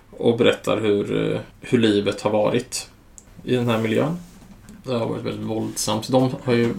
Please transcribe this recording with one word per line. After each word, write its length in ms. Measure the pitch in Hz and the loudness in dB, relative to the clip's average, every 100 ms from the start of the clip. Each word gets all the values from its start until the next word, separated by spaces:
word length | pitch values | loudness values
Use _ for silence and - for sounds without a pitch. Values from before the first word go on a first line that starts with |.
| - | -20
Och 260 | - 123 117 | -2 0 4
berättar 440 | 110 - - 104 | 2 2 0 0
hur, 520 | 110 101 110 107 107 | 2 2 0 -2 -2
eh, 60 | 107 - - | -2 -6 -16
hur 160 | - 123 | 0 2
livet 420 | 113 101 101 98 | 4 4 0 -2
har 100 | 107 | 0
varit 580 | 107 107 120 - - - - - - - - | 2 2 0 -2 -8 -12 -18 -20 -20 -20 -14
i 120 | - 127 | -2 0
den 140 | 120 | 2
här 80 | 110 | 0
miljön. 360 | 113 110 147 175 - - - - - - | 2 0 0 -2 -10 -20 -20 -20 -20 -14
Det 100 | 135 117 | -6 -2
har 80 | 117 | -2
varit 180 | 110 113 | -4 -6
väldigt 200 | 107 107 | -6 -6
våldsamt. 600 | 110 110 - - 110 113 | -4 -4 -4 -2 -2 2
Så 60 | |
de 240 | 131 131 - | 2 2 0
har 100 | 127 | 0
ju 200 | 120 117 | 2 2